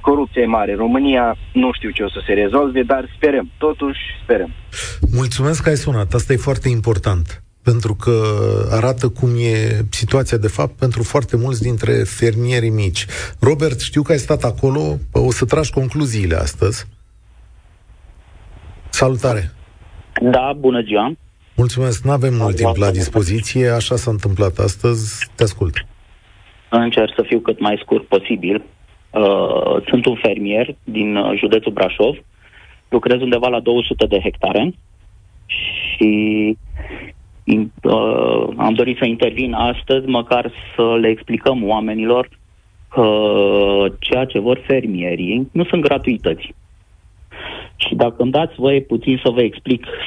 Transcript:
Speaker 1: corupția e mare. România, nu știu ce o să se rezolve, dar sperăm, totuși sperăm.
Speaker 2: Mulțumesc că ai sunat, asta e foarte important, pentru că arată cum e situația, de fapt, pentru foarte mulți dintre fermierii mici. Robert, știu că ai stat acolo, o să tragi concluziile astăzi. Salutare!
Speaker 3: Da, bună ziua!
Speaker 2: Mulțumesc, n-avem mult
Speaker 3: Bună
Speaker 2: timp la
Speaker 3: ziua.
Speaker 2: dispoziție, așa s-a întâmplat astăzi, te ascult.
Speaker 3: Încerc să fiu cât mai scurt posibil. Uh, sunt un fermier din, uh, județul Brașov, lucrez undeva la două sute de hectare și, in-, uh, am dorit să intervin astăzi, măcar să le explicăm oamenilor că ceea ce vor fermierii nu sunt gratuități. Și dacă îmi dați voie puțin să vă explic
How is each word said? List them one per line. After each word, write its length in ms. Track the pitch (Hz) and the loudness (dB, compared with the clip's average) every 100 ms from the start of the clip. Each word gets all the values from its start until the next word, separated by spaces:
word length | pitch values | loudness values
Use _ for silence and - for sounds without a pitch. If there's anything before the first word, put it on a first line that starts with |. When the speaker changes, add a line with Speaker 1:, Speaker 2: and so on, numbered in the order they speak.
Speaker 1:
corupția 420 | - 143 135 - | 2 2 0 0
e 40 | 120 | 2
mare. 280 | 113 104 | 2 0
România, 640 | 101 117 127 139 131 120 107 - | 0 0 2 2 2 0 -2 -4
nu 200 | 127 127 | 0 0
știu 180 | 120 107 | -2 -6
ce 120 | 92 | -6
o 60 | 101 | -6
să 140 | 98 95 | -6 -2
se 60 | |
rezolve, 500 | 101 101 127 143 131 | 0 2 2 2 0
dar 260 | 120 135 131 - | 0 0 -2 0
sperăm, 340 | 151 139 123 - | 2 2 -2 -4
totuși 400 | 151 156 143 139 - - | -2 -2 -4 -6 -10 -12
sperăm. 280 | - 113 85 - - - - - - | -2 0 0 -8 -14 -12 -10 -2 0
Speaker 2:
Mulțumesc 480 | 123 127 117 135 160 | 0 -2 0 0 0
că 60 | - | 0
ai 80 | 147 | 0
sunat, 360 | - 120 98 | 0 -2 0
asta 200 | 120 - | -2 0
e 40 | 131 | 0
foarte 320 | - 127 135 | 0 -2 0
important, 720 | 120 110 101 - 92 82 - - _ | 0 0 0 0 0 -2 -6 -18 _
pentru 320 | - 117 113 | 0 2 0
că 180 | 104 - 113 107 104 104 104 104 | -2 0 2 2 0 0 0 0
arată 380 | 110 120 123 123 | 2 0 0 -2
cum 200 | 113 127 120 | 0 0 2
e 420 | 117 113 110 110 107 | 0 0 0 0 -2
situația, 480 | - 110 135 127 117 | -4 0 0 2 0
de 100 | 104 | 0
fapt, 240 | - 143 - | 0 -4 0
pentru 240 | 131 120 | -2 0
foarte 340 | 113 147 120 120 | 0 -2 0 0
mulți 260 | 123 123 | 0 -2
dintre 300 | 113 117 110 | -2 -2 0
fermierii 800 | 120 107 - 117 110 120 123 113 | 0 0 0 0 2 0 0 0
mici. 360 | 110 101 80 - - - - | 0 0 -2 -8 -10 -10 0
Robert, 400 | 135 151 156 127 | 2 4 0 -2
știu 220 | - - | -2 -2
că 100 | 147 | 2
ai 60 | 160 | 0
stat 240 | - 151 | 2 0
acolo, 380 | 123 107 139 135 156 147 - | 0 0 0 0 -2 -4 -2
o 180 | 120 123 | 0 0
să 140 | 120 | 0
tragi 260 | 120 147 151 | 0 0 0
concluziile 640 | - 131 147 143 110 95 82 | -2 -2 -2 -2 0 0 0
astăzi. 500 | 73 - 95 117 - - _ _ _ - - - - - _ - - - - - - - - - - | -2 0 0 0 -10 -18 _ _ _ -20 -20 -20 -20 -20 _ -20 -20 -20 -20 -20 -20 -20 -20 -20 -10
Salutare! 640 | - 131 127 131 110 90 - - - - - - - | 0 0 2 -2 -2 -4 -8 -20 -20 -20 -20 -8 -2
Speaker 3:
Da, 300 | 120 127 131 143 | 2 2 0 0
bună 220 | 131 123 | 0 0
ziua! 300 | 107 104 113 160 - _ _ - | 0 0 0 -4 -14 _ _ 0
Speaker 2:
Mulțumesc, 480 | 120 123 131 107 | 0 2 -2 0
n-avem 300 | 131 143 131 | 0 2 2
mult 60 | 120 | 2
Speaker 3:
Bună 120 | 107 | 0
Speaker 2:
timp 240 | 98 113 - | 2 2 2
la 140 | 101 | 2
Speaker 3:
ziua. 0 | |
Speaker 2:
dispoziție, 800 | 92 90 110 90 104 107 127 127 | 2 0 0 0 0 -2 0 2
așa 280 | 117 110 123 | 2 0 -2
s-a 140 | 120 | 0
întâmplat 480 | 107 101 95 101 - | -2 0 2 0 2
astăzi, 720 | 101 - 120 117 107 - - | -2 0 0 0 -4 -8 -10
te 80 | - | -2
ascult. 440 | 110 - 92 - - - - - _ - - - _ | -2 0 -4 -4 -10 -18 -20 -20 _ -20 -20 -20 _
Speaker 3:
Încerc 440 | 117 117 113 110 - | 0 2 2 0 0
să 80 | 110 | 0
fiu 120 | 117 | 0
cât 220 | 113 110 | 0 0
mai 180 | 104 104 | 0 -2
scurt 240 | - 107 - | 0 0 2
posibil. 560 | 98 - 107 87 104 - _ - _ _ | 0 0 -4 0 -2 -4 _ -20 _ _
Uh, 720 | - 101 98 92 - - 76 - | 0 2 4 2 0 2 0 2
sunt 180 | 123 123 | 0 2
un 100 | 113 | 0
fermier 540 | 110 101 101 104 120 - | 0 0 -2 0 -2 -6
din, 320 | - 107 104 104 | -8 -4 -2 0
uh, 220 | 104 101 | 0 0
județul 340 | 104 110 110 | 2 2 0
Brașov, 440 | 101 92 - 107 147 - _ - - - - _ | -2 -2 2 0 0 -10 _ -20 -20 -20 -20 _
lucrez 320 | 117 113 123 | 0 2 0
undeva 280 | 127 120 123 | 2 2 2
la 120 | 120 | 0
două 220 | 120 120 | 2 0
sute 240 | 117 - 107 | 0 0 2
de 140 | 101 | 2
hectare 520 | 90 - - 98 147 180 _ _ - - - - - | 0 -2 -2 0 0 -4 _ _ -20 -20 -20 -20 -10
și, 640 | - - - - - 107 107 107 107 107 110 - - - - - - - - | -8 -8 -8 -8 0 2 2 2 0 0 -2 -6 -12 -12 -12 -16 -20 -20 -16
in-, 280 | - - - - | 0 0 0 -2
uh, 680 | - 110 107 120 120 117 113 117 | 0 2 2 2 2 2 0 -2
am 160 | 110 | 0
dorit 220 | 113 120 120 | 2 0 0
să 60 | 123 | -2
intervin 460 | 113 120 110 127 | 0 0 0 -4
astăzi, 540 | 113 120 120 - 131 131 | -2 -2 -2 0 0 2
măcar 440 | 123 117 123 120 - - - | -2 0 0 -2 -10 -16 0
să 200 | 117 117 | 2 4
le 80 | 113 | 2
explicăm 600 | 110 - 117 - 127 101 | 0 -2 -2 0 0 0
oamenilor 600 | 110 110 110 110 120 127 - _ _ _ _ - | 0 -2 -2 2 2 0 -8 _ _ _ _ -8
că 180 | - 110 107 107 101 101 101 101 101 98 - | 2 4 4 2 4 4 4 4 4 2 -2
ceea 260 | - 123 | -2 0
ce 140 | 127 - | 0 -2
vor 240 | 107 127 - | 0 0 2
fermierii 840 | 135 113 92 90 87 90 113 131 | 0 0 -4 -4 -4 -2 -2 -2
nu 120 | - | -2
sunt 180 | 170 180 | 0 2
gratuități. 720 | 147 139 - 113 - 80 - - - - _ _ - _ - - - - - - | 2 0 0 -2 -2 -4 -8 -18 -20 -20 _ _ -20 _ -20 -18 -16 -16 -18 -6
Și 180 | - | -4
dacă 200 | 117 120 117 | 0 0 0
îmi 120 | 123 | 0
dați 240 | 139 165 - | 2 -2 0
voie 240 | 131 139 | 2 2
puțin 400 | 135 117 - 127 | 0 -2 0 2
să 60 | 131 | 2
vă 100 | 120 | 2
explic 440 | 117 - - 123 - - | 0 0 -2 -2 -2 -12